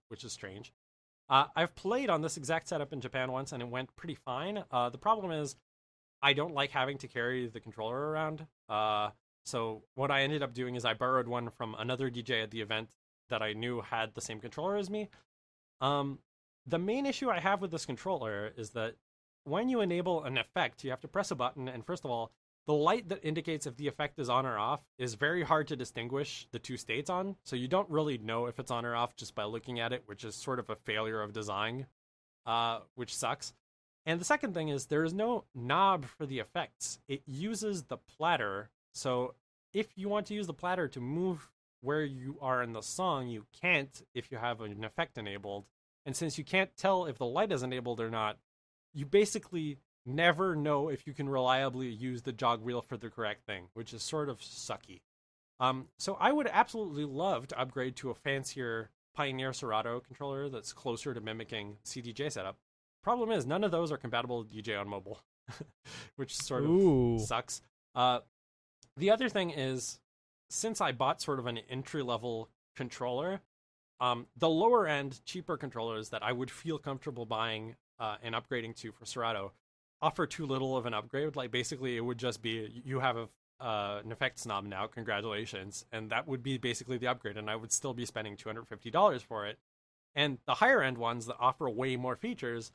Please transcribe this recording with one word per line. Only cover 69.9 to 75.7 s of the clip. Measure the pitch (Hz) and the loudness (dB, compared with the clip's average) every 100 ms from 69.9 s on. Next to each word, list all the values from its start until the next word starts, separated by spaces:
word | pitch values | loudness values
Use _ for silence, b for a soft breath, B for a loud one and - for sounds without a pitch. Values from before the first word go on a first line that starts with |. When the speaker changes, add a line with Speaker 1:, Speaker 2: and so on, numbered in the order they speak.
| - _ _ _ _ _ | -8 _ _ _ _ _
Speaker 1:
since | - 220 208 | -4 -2 2
I | 170 | 0
bought | 127 135 160 | 4 2 2
sort | - 135 | 0 -2
of | 123 | -2
an | 117 - | -4 -6
entry-level | 131 131 156 123 117 120 113 110 _ _ - | -6 -4 -2 0 0 0 -4 -6 _ _ -8
controller, | 127 - 123 123 170 190 - _ _ _ _ - | -8 -4 -2 0 -2 -4 -8 _ _ _ _ -2
um, | 123 120 120 - | 0 0 -4 2
the | 165 | 4
lower-end, | 160 220 240 175 143 139 127 - | 6 8 8 6 2 0 -6 -10
cheaper | 185 175 151 | -8 -4 -4
controllers | 139 | -4